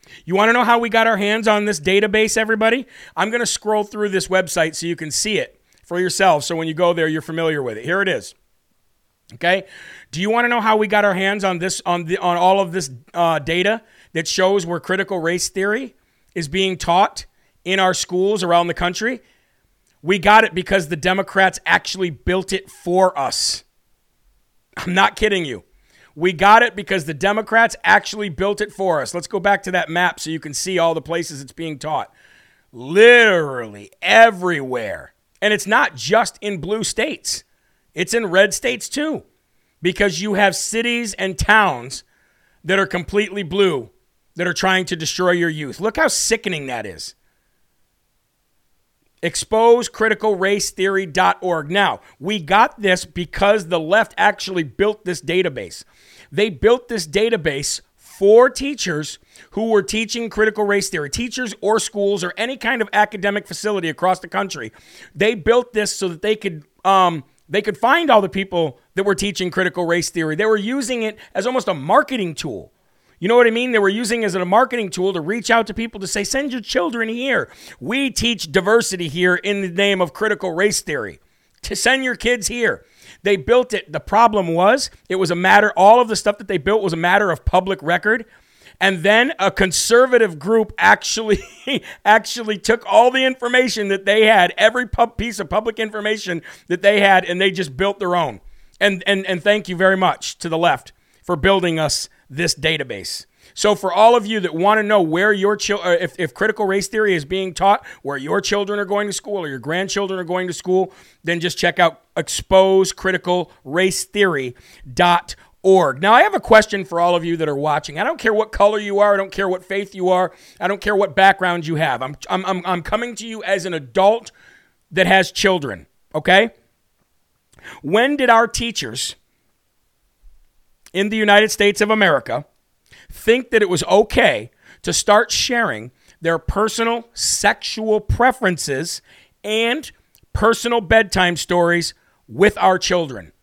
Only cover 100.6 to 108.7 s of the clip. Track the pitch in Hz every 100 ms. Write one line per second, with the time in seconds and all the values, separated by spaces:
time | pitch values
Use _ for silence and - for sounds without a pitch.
100.6 | 175 135 - _ _ _ - 165 185 196
101.6 | 175 160 151 - - _ _ 131 170 -
102.6 | 156 160 127 101 87 - - _ _ -
103.6 | 214 202 190 180 226 240 202 220 175 156
104.6 | 196 214 208 208 160 165 208 202 202 208
105.6 | - 202 175 175 175 - 170 - 214 214
106.6 | 202 196 196 220 208 175 139 190 185 160
107.6 | 196 220 - - 135 139 139 190 196 208
108.6 | 202